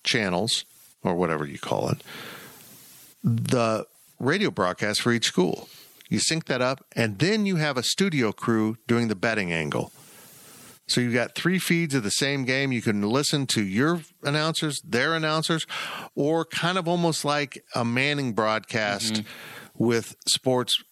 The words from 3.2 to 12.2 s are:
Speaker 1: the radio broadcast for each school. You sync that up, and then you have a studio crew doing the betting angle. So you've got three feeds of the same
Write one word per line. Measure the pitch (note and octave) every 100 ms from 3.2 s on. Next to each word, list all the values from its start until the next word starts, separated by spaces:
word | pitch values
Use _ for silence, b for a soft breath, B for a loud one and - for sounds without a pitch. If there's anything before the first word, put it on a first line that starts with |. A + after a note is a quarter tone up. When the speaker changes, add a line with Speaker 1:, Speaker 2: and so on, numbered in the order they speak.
Speaker 1:
the | - A#2 A#2 B2+ A2+ A2 - _ _ -
radio | B2 F#3+ E3+
broadcast | G2+ F2+ F2+ G#2+ G#2+
for | A#2+
each | A#2
school. | - - F#3 - - B B B B
You | G#2+
sync | - E3 -
that | C3
up, | B2+ C3+ - -
and | A2+ G2+
then | E3+ A3 G3+
you | E3+
have | D3+ B2+
a |
studio | - - G3 D3 A2
crew | - - A2 A2 A2 -
doing | A#2+ A2+
the |
betting | G2 A2+ G#2+ F2+
angle. | E2 D2+ - - - B B B B B B B B -
So | -
you've | A#2+
got | A#2+ A#2 -
three | E3+ F#3
feeds | - E3+ E3
of | C3+
the | G#2
same | -